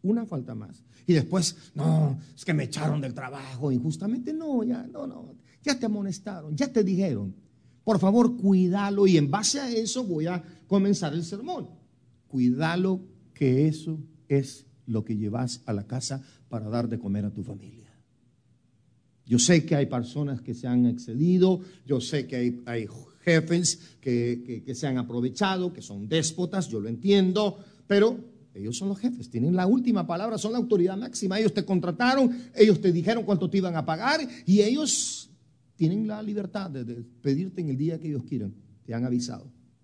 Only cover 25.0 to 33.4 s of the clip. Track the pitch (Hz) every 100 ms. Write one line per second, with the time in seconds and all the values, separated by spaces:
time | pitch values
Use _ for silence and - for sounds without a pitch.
25 | 120 120 123 120 196 185 180 - - 101
26 | 104 160 160 - 180 196 151 113 104 120
27 | 196 202 185 185 208 - - - _ 202
28 | 220 247 - - - 98 104 120 196 196
29 | 247 247 - 117 135 185 185 254 240 202
30 | 165 170 220 220 208 240 214 202 180 190
31 | 247 - 196 196 220 - 190 190 175 156
32 | 240 269 247 - - - 214 175 190 170
33 | 170 233 208 190